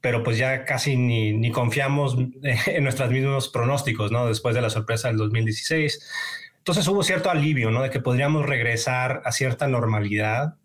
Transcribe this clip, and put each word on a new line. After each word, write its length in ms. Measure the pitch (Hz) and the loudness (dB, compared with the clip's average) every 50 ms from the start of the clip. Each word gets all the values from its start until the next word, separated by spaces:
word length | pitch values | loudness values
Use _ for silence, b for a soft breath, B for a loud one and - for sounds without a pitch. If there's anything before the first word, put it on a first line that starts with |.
pero, 220 | - 127 120 113 113 | 0 0 0 0 0
pues, 140 | 120 113 | 0 0
ya 280 | 110 127 131 135 123 - | 0 0 0 -2 -2 -4
casi 320 | - 139 123 - 147 135 | -4 -4 -2 0 0 2
ni, 340 | 123 123 123 117 113 110 107 | 2 2 2 2 2 2 2
ni 200 | 104 110 113 120 | 2 2 0 0
confiamos 640 | 117 135 120 113 113 143 139 139 143 147 143 131 123 127 127 127 - - | 0 0 0 0 0 0 0 0 0 0 0 0 0 0 -2 -2 -4 -6
<laughs> 240 | - 135 123 113 - | -2 -2 0 0 0
en 180 | 196 190 170 143 | 0 0 0 0
nuestros 260 | 135 123 139 135 120 | 0 0 0 0 0
mismos 360 | 127 135 135 139 139 135 127 | 2 2 2 2 0 0 -2
pronósticos, 640 | - - 123 117 123 143 143 - 135 110 107 107 101 | -2 -2 0 0 0 0 0 0 -2 -2 -2 -2 0
¿no? 160 | 113 120 123 | 0 0 0
Después 260 | 117 110 107 - 123 117 | 0 0 0 0 0 0
de 60 | 123 | 2
la 80 | 120 113 | 0 0
sorpresa 380 | 110 113 107 - 117 113 - | -2 -2 -2 -2 -2 -2 0
del 80 | 127 113 | 0 0
dos 160 | 110 107 107 | 0 0 0
mil 140 | 110 113 110 | 0 0 0
dieciséis. 600 | 107 107 - - - 160 160 151 147 151 B B B B B B B B B B B B | 0 -2 -2 -4 -2 0 0 0 0 -2 B B B B B B B B B B B B
Entonces 280 | B _ - 170 196 170 170 | B _ 0 0 2 2 2
hubo 120 | 196 202 | 2 2
cierto 280 | 170 - 185 185 185 196 | 2 0 0 0 0 0
alivio, 420 | 175 156 143 156 151 131 113 110 | 2 2 2 2 2 2 2 2
¿no? 100 | 110 123 | 2 0
De 100 | 135 131 | 0 -2
que 100 | - 135 | -2 -2
podríamos 440 | 120 127 123 123 139 143 156 156 143 | -2 0 2 2 2 2 2 2 2
regresar 760 | 135 139 120 117 120 117 117 - 127 127 127 127 127 127 - - | 0 0 0 0 0 0 0 0 -2 -2 0 0 -2 -2 -2 -4
a 80 | 123 | -4
cierta 380 | 120 - 135 131 120 - 147 139 | -2 0 0 0 0 0 0 0
normalidad 840 | 131 120 120 110 110 107 104 104 104 104 107 107 110 123 143 156 - _ | 0 2 2 2 0 0 0 0 0 0 0 0 0 0 -2 -4 -6 _